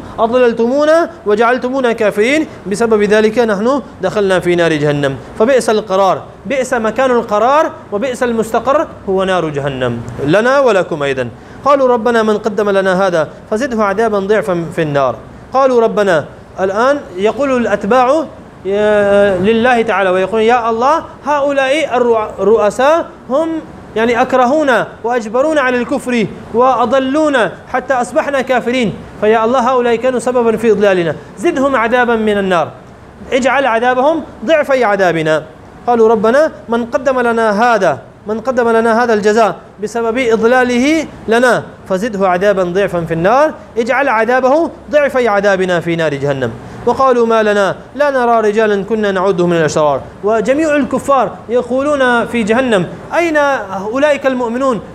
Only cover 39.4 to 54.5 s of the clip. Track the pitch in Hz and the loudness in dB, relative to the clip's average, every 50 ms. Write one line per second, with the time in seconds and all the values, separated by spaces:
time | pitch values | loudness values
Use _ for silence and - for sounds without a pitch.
39.4 | 226 196 165 - - - - - 196 208 - 233 233 226 220 262 262 226 226 220 | 2 2 0 -4 -12 -20 -12 -10 -10 -6 -6 -4 -2 -2 -2 0 0 0 0 2
40.4 | 220 226 254 254 247 247 247 240 254 294 320 320 277 - - - - - 220 233 | 2 2 4 4 2 2 2 2 2 2 0 0 -2 -6 -10 -10 -4 0 2 2
41.4 | 254 247 214 160 - - - - - - 196 185 202 247 208 190 196 190 180 180 | 4 2 2 0 -2 -6 -14 -18 -6 -6 -4 -4 -2 -4 -2 0 0 0 2 2
42.4 | 196 208 196 190 185 175 175 196 202 180 180 175 170 151 165 165 165 196 233 269 | 2 2 2 2 0 0 0 0 0 0 -2 -4 -4 -4 -2 0 2 2 4 4
43.4 | 302 311 311 - - - - 220 240 220 254 254 285 269 226 220 226 226 254 254 | 2 2 -2 -6 -14 -8 -6 -4 -2 -2 -2 0 0 0 0 0 0 0 0 2
44.4 | 262 254 277 320 339 269 - - - - 240 294 285 262 - 254 247 226 202 202 | 2 2 2 2 0 -2 -4 -10 -8 -2 0 2 2 2 0 0 0 2 2 2
45.4 | 196 208 196 185 190 180 175 170 156 175 170 165 165 151 143 139 135 143 139 135 | 2 2 2 2 0 0 0 -2 -2 -2 -2 0 0 -2 -2 -2 -2 -2 -2 -2
46.4 | 123 117 117 - - - - - - 233 240 - 269 262 254 240 233 226 226 226 | -2 -4 -6 -8 -14 -16 -16 -4 -2 -2 0 2 2 2 2 2 2 2 2 2
47.4 | 214 214 208 202 196 180 156 - - - - 254 294 285 269 262 247 233 233 226 | 2 2 2 2 0 0 -2 -6 -10 -12 -4 -2 0 0 0 0 2 2 2 2
48.4 | 220 214 202 220 220 214 208 202 185 202 226 220 214 202 190 190 180 202 196 175 | 2 2 2 2 2 2 0 -2 -2 -2 -2 -2 0 0 0 0 0 0 0 2
49.4 | 175 175 170 170 156 147 - 165 151 147 139 123 - - - - - 202 226 226 | 0 2 2 2 2 0 2 2 2 2 0 -2 -4 -10 -12 -6 -2 0 0 0
50.4 | 202 226 269 294 330 311 285 294 262 - 269 240 - - 277 262 220 175 - - | 0 0 0 0 2 2 2 0 0 0 -2 -4 0 0 0 2 0 -2 -4 -10
51.4 | - - 226 247 247 - 247 262 277 294 302 277 262 247 240 233 214 233 - 240 | -8 -4 -2 -2 -2 -2 -2 -2 0 0 0 0 2 2 2 0 -2 -2 -2 -2
52.4 | 220 196 220 254 269 247 220 190 170 - - - - - - 311 349 339 302 302 | 0 0 0 0 2 2 0 0 0 -2 -6 -12 -12 -4 -2 -2 0 0 0 0
53.4 | 285 285 269 240 208 190 190 190 190 214 226 269 285 302 285 277 277 269 262 247 | 0 0 0 -2 -4 -8 -8 -8 -6 -6 -2 0 2 2 0 0 0 -2 0 0
54.4 | 247 226 | -2 -4